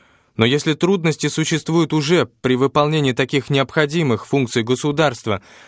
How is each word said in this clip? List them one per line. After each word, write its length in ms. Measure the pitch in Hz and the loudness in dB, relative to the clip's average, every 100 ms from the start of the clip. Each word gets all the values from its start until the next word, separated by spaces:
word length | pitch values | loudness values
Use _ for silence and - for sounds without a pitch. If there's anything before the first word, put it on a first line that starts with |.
| _ _ _ - | _ _ _ 0
Но 80 | 117 | 2
если 280 | 143 160 | 2 0
трудности 540 | 147 175 196 160 143 147 | 0 0 0 0 -2 -2
существуют 640 | 156 156 160 - 165 160 | -2 -2 -2 0 0 2
уже 380 | 156 143 175 120 _ | 0 2 2 0 _
при 140 | 127 123 | -2 2
выполнении 560 | 135 147 147 156 135 | 2 2 0 0 0
таких 380 | 120 131 143 - | 0 -2 -2 0
необходимых 760 | 139 135 160 147 165 151 110 - | 0 0 0 0 0 0 -2 0
функций 380 | 143 123 127 | -2 0 -2
государства, 800 | 113 127 147 143 151 120 113 98 - - | 0 0 0 0 0 -2 -4 -6 -8 -20